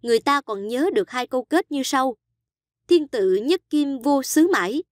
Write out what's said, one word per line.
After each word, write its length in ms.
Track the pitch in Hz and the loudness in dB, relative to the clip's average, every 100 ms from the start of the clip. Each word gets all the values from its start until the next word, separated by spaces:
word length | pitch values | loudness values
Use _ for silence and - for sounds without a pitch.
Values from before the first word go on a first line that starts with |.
Người 180 | 240 233 | 0 0
ta 200 | 285 285 | 2 -2
còn 280 | 277 202 208 | -2 -10 -6
nhớ 220 | 247 339 | -2 0
được 160 | 247 185 | 0 -2
hai 160 | 254 247 | -6 -4
câu 180 | 254 | -6
kết 280 | 240 320 - | -2 -2 -2
như 100 | 285 | -6
sau: 340 | 262 269 262 - _ _ _ _ _ _ _ | -2 0 -2 -6 _ _ _ _ _ _ _
"Thiên 200 | 349 294 | 2 2
tự 260 | 247 190 | 0 2
nhất 280 | 185 240 359 _ | 2 0 -2 _
kim 280 | 302 285 269 | -2 -2 -2
vô 240 | 277 285 | 0 0
xứ 260 | 254 311 330 | 2 2 4
mãi 300 | 294 180 269 - | 2 -2 -4 -8